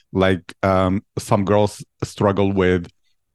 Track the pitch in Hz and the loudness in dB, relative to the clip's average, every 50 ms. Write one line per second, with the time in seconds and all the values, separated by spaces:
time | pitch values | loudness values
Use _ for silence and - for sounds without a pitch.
0 | _ _ - 95 95 95 95 85 - - - - - 95 95 92 95 92 95 107 | _ _ 0 2 2 2 2 0 -4 -10 -10 -2 0 2 2 2 2 0 0 -2
1 | - _ - - - - - 101 98 95 104 104 104 104 - - 135 _ _ - | -6 _ -12 -8 -4 -2 0 0 2 2 2 2 2 0 -2 -8 -20 _ _ -12
2 | - - - - 107 101 98 101 101 98 101 95 92 90 90 90 85 - _ _ | -12 -10 -4 -2 0 0 2 0 0 0 0 2 2 2 2 0 -2 -6 _ _
3 | _ _ _ _ _ _ | _ _ _ _ _ _